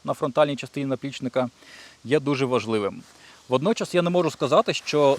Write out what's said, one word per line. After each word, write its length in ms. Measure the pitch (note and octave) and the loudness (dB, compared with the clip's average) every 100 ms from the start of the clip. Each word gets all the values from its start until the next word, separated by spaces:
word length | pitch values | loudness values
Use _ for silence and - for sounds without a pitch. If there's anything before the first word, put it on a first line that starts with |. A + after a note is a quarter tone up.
на 100 | C#3 | -8
фронтальній 420 | C3+ G3 - C#3+ C#3 | -4 -2 2 2 0
частині 300 | C3 D3 C3+ | -8 -6 -4
наплічника 640 | C3 C#3 - C3 C3 B2 - - - - - | -4 -6 -8 -4 -2 -4 -6 -20 -20 -20 -12
є 160 | A#2 D3 | 0 0
дуже 240 | C#3 C3+ | 2 0
важливим. 580 | C3 B2 G#2 A2 G2 F2+ - - - - - | 2 0 0 0 -2 -6 -18 -20 -20 -16 -2
Водночас 460 | B2+ F3 A3+ F#3 | 0 0 -2 -2
я 80 | F3 | 0
не 80 | F3 | 2
можу 200 | F3+ E3 | 2 0
сказати, 440 | - C#3 D#3+ E3+ | -2 2 2 2
що 440 | D3+ - D3+ C#3+ | -2 -2 2 4